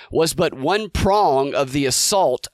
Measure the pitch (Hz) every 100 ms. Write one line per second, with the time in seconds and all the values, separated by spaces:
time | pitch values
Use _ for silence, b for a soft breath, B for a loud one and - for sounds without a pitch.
0 | B - 160 131 165 131 135 214 214 -
1 | 196 208 185 135 139 - 139 139 135 123
2 | - 202 165 127 -